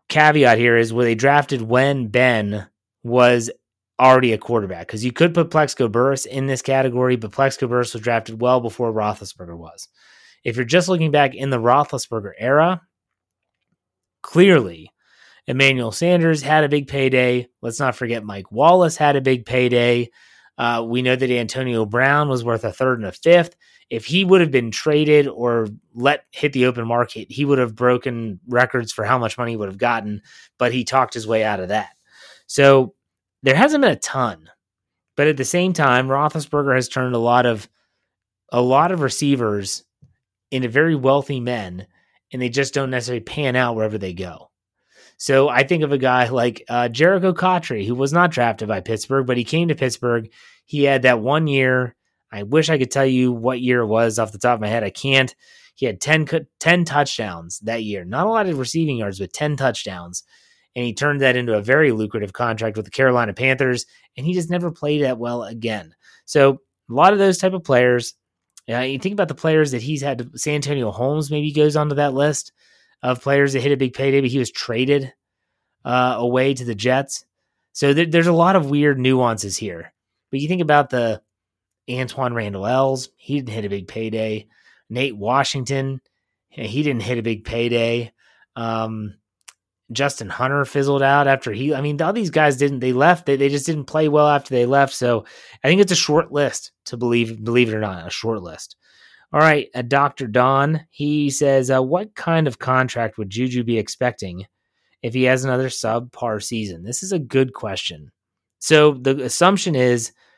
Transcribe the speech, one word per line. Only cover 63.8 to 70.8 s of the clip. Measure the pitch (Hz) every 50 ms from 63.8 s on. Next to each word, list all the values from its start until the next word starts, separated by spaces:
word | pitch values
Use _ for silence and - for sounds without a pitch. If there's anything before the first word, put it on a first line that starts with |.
| - _ _ _ _ _ -
and | - 135
he | 165 180
just | 180 165 165
never | 175 180 175 170
played | 165 - 151 147 151 147 143
that | 131 127 113
well | 117 120 120 120 110
again. | 101 117 113 110 117 107 104 82 80 _ _ _ _ _ _ _
So | - - 151 139 139 135 - _ _ _ _ _ -
a |
lot | 117 135 160 190
of | 208 196
those | 196 190 180 -
type | - 190
of | 185 180
players, | 165 - 135 123 123 123 123 123 117 - - _ _ _ _ _ _ _ _ - _ -
uh, | 113 123
you | 127 131 139 131
think | - 190
about | 208 202 190 151
the | 139
players | - - 160 156 156 151 143
that | 127 120
he's | 113 143 156 139
had, | 139 143 131 120 117 120 -
Santonio | 127 - 151 147 147 139 139 147 139